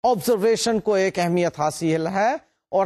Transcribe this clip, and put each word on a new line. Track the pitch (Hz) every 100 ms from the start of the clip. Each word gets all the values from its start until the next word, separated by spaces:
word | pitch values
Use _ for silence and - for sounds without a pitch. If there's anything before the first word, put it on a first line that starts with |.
observation | 240 226 185 220 214 220 233 220
کو | 208
ایک | 202 190 -
اہمیت | 175 175 170 156
حاصل | 151 - 165 160 160
ہے، | 190 220 302 _ _ _
اور | 190